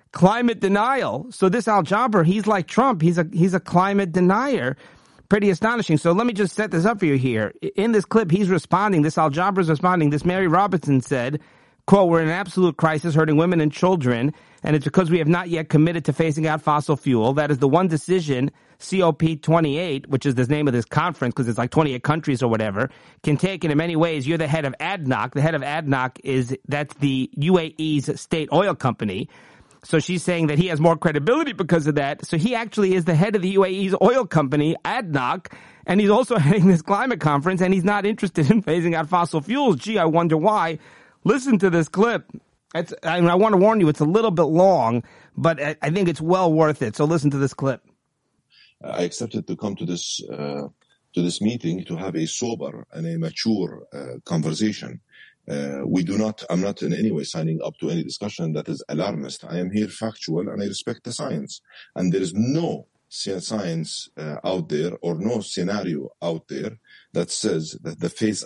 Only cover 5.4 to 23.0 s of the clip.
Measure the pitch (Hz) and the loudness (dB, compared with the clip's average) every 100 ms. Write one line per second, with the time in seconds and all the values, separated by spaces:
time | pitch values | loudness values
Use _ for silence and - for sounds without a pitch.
5.4 | 202 175 220 240 190 156 170 180 240 202 | 2 2 0 0 0 2 2 2 2 0
6.4 | 196 - 214 170 196 214 160 135 127 110 | -2 -2 -2 0 0 2 2 2 2 0
7.4 | 104 - - - 220 220 - 220 190 185 | -2 -4 -6 -2 2 2 2 2 2 2
8.4 | 190 180 - 180 208 175 151 170 156 147 | 2 0 2 2 4 2 2 2 0 0
9.4 | 190 196 165 151 180 180 147 147 175 185 | 0 0 0 0 2 2 2 0 0 0
10.4 | 185 170 202 180 143 135 - 131 123 147 | 2 2 2 0 0 0 0 -2 -2 -6
11.4 | - _ _ _ - 196 180 165 160 175 | -10 _ _ _ 4 6 6 4 2 -2
12.4 | 190 185 180 - 160 156 170 156 156 147 | -4 0 2 2 0 0 0 2 4 4
13.4 | 175 170 151 - 180 185 123 117 135 - | 4 2 0 0 2 2 0 0 -2 -4
14.4 | - _ 147 151 147 190 165 175 151 175 | -14 _ -2 0 2 0 2 2 2 0
15.4 | 180 165 156 151 165 165 151 139 160 147 | 0 -6 2 4 4 2 -2 0 0 0
16.4 | 156 156 - 147 147 143 143 117 117 139 | 0 0 0 0 0 -2 2 2 2 2
17.4 | 147 135 139 160 190 156 - 185 151 123 | 0 2 2 4 2 -2 0 -2 0 -2
18.4 | 143 - _ _ - 190 170 147 160 156 | -4 -6 _ _ -4 0 2 2 0 0
19.4 | - 165 156 139 175 139 - 135 143 123 | 2 2 2 -2 -4 -6 -4 -2 0 0
20.4 | 123 151 147 120 - - 175 - 127 127 | 0 0 2 0 -2 -2 -2 -2 -4 -2
21.4 | 120 113 123 160 151 123 - 160 151 123 | -2 -2 0 2 2 0 0 0 0 0
22.4 | 123 110 107 98 131 - | 0 0 0 -2 -4 -6